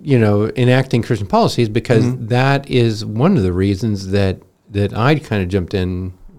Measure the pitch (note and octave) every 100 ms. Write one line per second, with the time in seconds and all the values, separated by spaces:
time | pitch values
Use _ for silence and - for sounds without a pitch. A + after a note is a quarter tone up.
0 | D3+ C3 G#2+ G#2 A2 - B2 B2+ C3+ B2
1 | - A2+ G2+ A3 G3 - A#2 A2 - B2
2 | B2 B2+ A2+ B2 C3+ C#3 C#3+ B2+ A#2 G#2+
3 | A2 G#2+ D#3 F#3 F#2 F2 G2 F#2+ A#2 G2+
4 | F#2+ G2+ G2 F2+ - _ _ G#2 G2+ G#2+
5 | A#2+ D#3 - G#2+ F2+ F#2+ E2+ G2+ F2+ F2+
6 | F#2 F2+ -